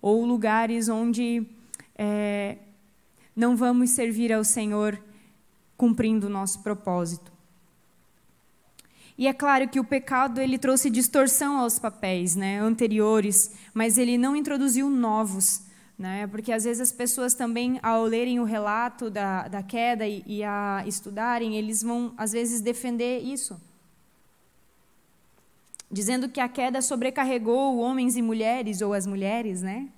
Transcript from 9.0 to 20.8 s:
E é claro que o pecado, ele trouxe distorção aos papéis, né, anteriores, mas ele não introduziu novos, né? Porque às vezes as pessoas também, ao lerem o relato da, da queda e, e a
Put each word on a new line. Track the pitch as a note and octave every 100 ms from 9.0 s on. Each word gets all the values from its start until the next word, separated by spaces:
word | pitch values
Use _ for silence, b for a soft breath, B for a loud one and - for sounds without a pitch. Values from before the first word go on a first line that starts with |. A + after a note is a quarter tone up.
| b -
E | C4
é |
claro | B3+ C#4+ C4+ C4+
que | C4+
o |
pecado, | A3+ C#4 C4 B3+ C4 A#3+
ele | C4 B3+
trouxe | C4 C4 C#4+
distorção | A3+ B3 D4+ C4 - C#4+ C#4+
aos | A#3+ A3+
papéis, | A3+ G#3 G3 F#3 F3 E3+
né, | F#3+ G3+
anteriores, | G#3+ A3+ A#3 G#3+ G#3+ A3 G#3 G3 - B B
mas | A3 A3+ A3
ele | A#3+ A#3+
não | B3+ D4
introduziu | D4 C#4+ C#4 B3 C#4
novos, | C4+ A#3+ G#3+ G#3+ F#3+ F#3+ - B B B _
né? | F#3+ F#3+ G#3
Porque | G#3 A3
às | A3+
vezes | A3 A#3
as | B3+
pessoas | - B3 C4 B3
também, | B3 A#3+ A#3 B3 B3+
ao | A3+ A3+
lerem | A3+ A3+ B3 A#3+
o |
relato | A#3 A3 G#3 G#3+ A#3+ A#3+ A#3
da, | G#3 G3+ F#3+ -
da | G3
queda | G3 A#3 A#3 A#3+ G#3+
e, | G#3 -
e | G#3
a | G#3 G3+ G3+ G3